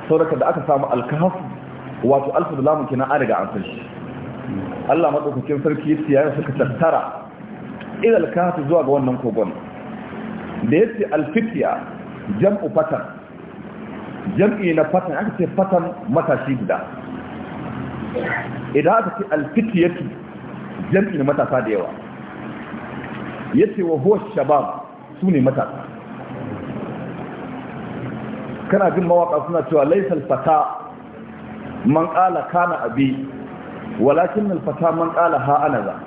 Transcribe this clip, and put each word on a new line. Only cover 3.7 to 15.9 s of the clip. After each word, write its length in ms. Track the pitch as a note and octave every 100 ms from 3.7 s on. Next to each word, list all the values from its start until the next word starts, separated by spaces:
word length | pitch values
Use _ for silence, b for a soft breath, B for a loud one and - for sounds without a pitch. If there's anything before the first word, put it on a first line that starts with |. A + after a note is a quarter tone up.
| - - - - - - - - G2 F#2+ - -
Allah 240 | D#3 D#3
madaukakin 500 | D3 D3 B2+ C3 C#3+
sarki 280 | D#3 D3 C#3+
yace 180 | D3+ -
yayin 240 | C#3 D3+
suka 180 | C#3+ -
tattara 480 | - C3 A#2+ E3 C#3 - - - - - - - - - -
ila 140 | A3+ G#3+
al-kahf 380 | D#3+ F3 F3 E3 C#3+
zuwa 160 | E3+
ga 60 | C3+
wannan 280 | C#3 B2+ B2+
kogon. 340 | A#2+ G#2+ G2 D#2 - - - - - - - - - - -
Da 60 | D3+
yace 280 | A3+ - G3
al-fitya 720 | D3+ C#3+ A#3 A3+ D#3+ G#2+ - - - - - - G#2
jam'u 320 | F#3+ G#3 D#3
fatan. 320 | D#3+ D#3 C#3 - - - - - - - - - - - - G2 F#2+
Jam'i 360 | G3+ G#3+ F#3
na 100 | D#3+
fatan, 320 | D3+ F#3 F3+ D3
aka 160 | G#3 -
ce 100 | E3+ -
fatan 360 | F#3 F3 E3